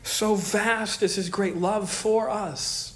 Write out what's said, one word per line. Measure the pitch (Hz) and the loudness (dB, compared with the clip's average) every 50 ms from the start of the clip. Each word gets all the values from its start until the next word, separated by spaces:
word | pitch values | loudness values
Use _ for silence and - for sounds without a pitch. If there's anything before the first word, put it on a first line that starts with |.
| - | -6
So | - - - 214 214 214 | -4 -2 0 4 4 4
vast | 196 175 - - 208 208 226 226 220 220 208 - - 214 | 2 2 0 0 2 2 2 2 0 0 -4 0 0 0
is | 185 - | 0 0
his | 196 185 | -2 -4
great | 175 - 202 202 180 - | -2 0 0 0 0 0
love | 170 175 185 214 214 196 175 | 0 0 2 2 0 -2 -2
for | - - - 220 220 220 220 - | -4 -2 0 2 2 2 2 0
us. | 214 214 202 165 143 - - - - - - - - | -2 -2 -4 -4 -4 -4 -4 -4 -4 -4 -6 -8 -12